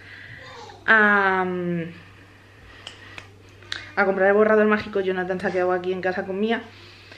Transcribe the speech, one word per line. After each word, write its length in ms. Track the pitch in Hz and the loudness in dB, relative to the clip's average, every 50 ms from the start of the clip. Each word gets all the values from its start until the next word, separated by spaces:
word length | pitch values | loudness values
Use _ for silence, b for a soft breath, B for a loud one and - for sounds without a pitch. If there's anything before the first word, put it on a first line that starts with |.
| B B B B B B B B B B B B B B B - - | B B B B B B B B B B B B B B B -4 0
a, 600 | - 220 220 214 208 208 202 196 190 190 185 185 185 180 180 175 175 175 170 165 170 170 B B B B B B B B B B B B B B B B B B B B B B B B B B B - - B B B B B B B B B B - | 2 4 6 6 4 4 2 2 2 0 0 -2 -2 -4 -4 -4 -4 -4 -4 -6 -8 -12 B B B B B B B B B B B B B B B B B B B B B B B B B B B -20 -20 B B B B B B B B B B -2
a 80 | - 202 | 0 0
comprar 240 | 196 190 190 190 196 | 2 2 2 4 4
el 60 | 202 | 6
borrador 320 | 208 214 214 220 214 208 | 6 6 6 6 4 4
mágico, 340 | 214 214 208 214 214 208 196 | 4 2 0 -2 -2 -4 -2
Jonathan 400 | 190 185 185 185 180 180 190 185 | -2 -2 -2 -2 -2 -4 -4 -4
se 60 | 196 | -4
ha 40 | 196 | -2
quedado 220 | 180 185 180 180 180 | -2 0 0 0 0
aquí 200 | 180 175 185 185 | -2 -2 -4 -4
en 80 | 185 | -2
casa 240 | 175 185 180 196 190 | -4 -4 -4 -4 -4
con 160 | 190 190 190 | -6 -4 -2
Mía, 220 | 214 226 233 220 - B B B B B B B B B B | -2 -2 -2 -2 -6 B B B B B B B B B B